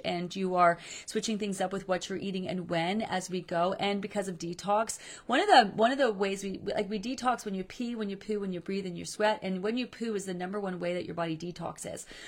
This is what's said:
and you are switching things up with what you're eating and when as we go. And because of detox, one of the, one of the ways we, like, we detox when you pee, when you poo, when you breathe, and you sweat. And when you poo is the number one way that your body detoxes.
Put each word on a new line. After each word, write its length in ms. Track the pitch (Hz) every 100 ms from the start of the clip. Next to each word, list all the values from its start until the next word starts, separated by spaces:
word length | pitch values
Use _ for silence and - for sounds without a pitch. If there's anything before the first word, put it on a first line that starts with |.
and 300 | - 175 175
you 220 | 190 185 180
are 160 | 175 170 - -
switching 320 | - 220 214 208
things 240 | 208 190
up 100 | 185
with 160 | 190 190
what 220 | 180 -
you're 80 | 190
eating 320 | 196 190 185
and 220 | 180 175
when 320 | 170 165 208
as 260 | 220 185 180
we 140 | 180
go. 320 | 170 175 175
And 260 | 190 202 202
because 260 | 196 208 190
of 120 | 170
detox, 600 | 170 175 185 208 220 - - - -
one 120 | 247
of 80 | 415
the, 240 | 330 214 185
one 160 | 226
of 60 | 269
the 120 | 254
ways 320 | 196 196 196
we, 180 | 196 185
like, 240 | - - 196
we 100 | 214
detox 460 | 220 254 247 233
when 100 | 214
you 80 | 190
pee, 320 | 185 - 240
when 140 | 240 208
you 80 | 190
poo, 240 | - 214
when 140 | 196
you 60 | 180
breathe, 260 | 165 196 190
and 100 | 170
you 80 |
sweat. 340 | 170 - 214 214
And 200 | 190 185
when 140 | 202 240
you 100 | 240
poo 280 | - 233
is 100 | 208
the 80 | 190
number 260 | 180 180 208
one 220 | 196 180
way 140 | 175
that 100 | 180
your 100 | -
body 220 | 170 165 160
detoxes. 680 | 175 170 170 - - - - -